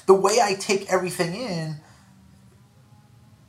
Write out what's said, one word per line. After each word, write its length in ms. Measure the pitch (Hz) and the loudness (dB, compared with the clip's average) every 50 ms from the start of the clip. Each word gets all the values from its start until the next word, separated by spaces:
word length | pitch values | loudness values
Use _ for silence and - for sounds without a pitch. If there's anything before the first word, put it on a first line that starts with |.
| - | 2
the 80 | - 190 | 4 4
way 240 | 196 185 196 214 220 208 | 4 4 2 2 2 2
I 120 | 202 190 | 2 0
take 380 | 196 - - 202 190 - - 185 | -2 -2 -2 -2 -2 -2 -2 -2
everything 420 | 185 180 175 165 - 175 165 175 | -2 -2 -2 -4 -4 -4 -4 -4
in 460 | 220 262 226 180 165 160 156 156 151 - - - - - - - - - - - - - - - - _ _ _ _ _ _ _ - _ _ _ _ _ _ _ _ _ | -6 -8 -6 -6 -6 -6 -8 -10 -12 -16 -20 -20 -20 -20 -20 -20 -20 -20 -20 -20 -20 -20 -20 -20 -20 _ _ _ _ _ _ _ -20 _ _ _ _ _ _ _ _ _